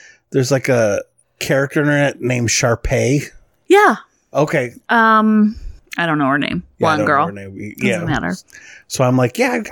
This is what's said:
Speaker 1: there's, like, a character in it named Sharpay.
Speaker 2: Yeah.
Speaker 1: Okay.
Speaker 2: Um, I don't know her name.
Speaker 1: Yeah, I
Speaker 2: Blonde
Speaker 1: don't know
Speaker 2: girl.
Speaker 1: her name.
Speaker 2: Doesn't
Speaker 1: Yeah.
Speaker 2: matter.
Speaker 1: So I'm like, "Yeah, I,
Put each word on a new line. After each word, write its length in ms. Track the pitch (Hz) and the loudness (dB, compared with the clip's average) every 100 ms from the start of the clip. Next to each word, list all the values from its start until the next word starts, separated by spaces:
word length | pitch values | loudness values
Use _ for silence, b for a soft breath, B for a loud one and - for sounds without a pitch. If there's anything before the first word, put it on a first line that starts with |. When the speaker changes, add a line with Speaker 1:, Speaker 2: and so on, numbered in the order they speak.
| b b _ | b b _
Speaker 1:
there's, 200 | 139 131 | -2 0
like, 180 | 135 - | 0 0
a 320 | 120 107 95 - _ _ _ | 2 2 0 -6 _ _ _
character 420 | - 139 139 160 | -2 -2 0 0
in 80 | 147 | 0
it 320 | 143 143 - | 2 0 -2
named 280 | 123 123 113 | -4 -2 -2
Sharpay. 720 | - 127 113 - 123 113 143 - - _ _ _ | 0 0 0 0 0 2 0 -2 -14 _ _ _
Speaker 2:
Yeah. 280 | 392 403 208 - _ _ | 4 6 2 -6 _ _
Speaker 1:
Okay. 400 | 131 156 156 120 - - | -2 0 -2 -4 -8 -2
Speaker 2:
Um, 680 | 226 220 220 214 214 214 226 b b _ - | 2 4 4 4 4 2 0 b b _ -6
I 80 | 170 | -2
don't 120 | 151 | 0
know 80 | 135 | 0
her 100 | 143 | 0
name. 260 | - 180 - _ | -2 -6 -10 _
Speaker 1:
Yeah, 100 | 165 | 0
I 60 | 151 | 0
Speaker 2:
Blonde 20 | |
Speaker 1:
don't 80 | 156 | 2
know 60 | |
Speaker 2:
girl. 120 | 143 170 | 0 0
Speaker 1:
her 40 | |
name. 420 | 101 98 98 104 - | -6 -14 -12 -14 -4
Speaker 2:
Doesn't 80 | 123 | -2
Speaker 1:
Yeah. 160 | 117 165 | -2 -2
Speaker 2:
matter. 300 | 131 87 185 - B B B _ | -4 -4 -8 -12 B B B _
Speaker 1:
So 160 | - | 0
I'm 120 | 127 127 | 2 2
like, 200 | 123 - | 0 0
"Yeah, 140 | 247 | -2
I, 40 | 247 208 | -2 -6